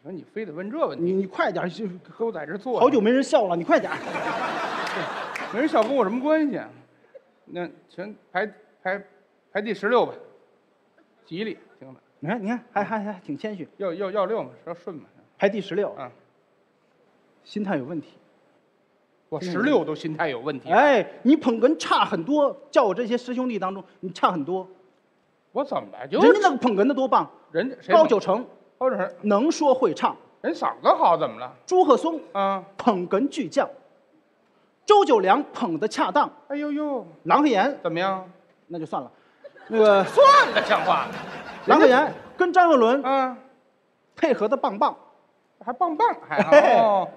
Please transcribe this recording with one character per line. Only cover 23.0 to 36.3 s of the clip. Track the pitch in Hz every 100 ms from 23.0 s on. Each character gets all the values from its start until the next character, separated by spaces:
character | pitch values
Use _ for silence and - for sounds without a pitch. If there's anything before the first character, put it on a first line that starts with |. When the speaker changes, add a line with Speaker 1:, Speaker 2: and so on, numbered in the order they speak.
| 226
Speaker 2:
些 | 233
师 | 247
兄 | 247 254
弟 | 208
当 | 190
中， | 196 - _
你 | 180
差 | - 254
很 | 180
多。 | 139 190 185 - _ _ _ _ _ _ _
Speaker 1:
我 | 240
怎 | 285 156
么 | 104 101 135
就？ | 233
Speaker 2:
人 | 285
家 | 415
那 | 381
个 | 262
捧 | 247 196
哏 | 247
的 |
多 | 262 262
棒。 | 240 160 - _
Speaker 1:
人 | 160 254
家 | 262
谁？ | - 247
Speaker 2:
高 | 320
九 | 214
成。 | 190 208 - - _ -
Speaker 1:
高 | 262
九 | 196
成。 | 185 -
Speaker 2:
能 | 208 202 302
说 | - 294
会 | - 208
唱。 | - 240 - _ _
Speaker 1:
人 | 254
嗓 | - 143 -
子 | -
好 | 330 226 160
怎 | 139
么 | 110
了？ | 127 - -
Speaker 2:
朱 | 370 294
鹤 | 233
松。 | 320 320 -
Speaker 1:
啊。 | 196 196 190 180 -
Speaker 2:
捧 | - 190 175
哏 | 220 285
巨 | - 170
匠。 | 269 - - _ _ _ _ _ _ _ _ _ _ -
周 | 415 381
九 | 226
良 | 185 240 294
捧 | - 214 156
得 | 214
恰 | - 202
当。 | 294 202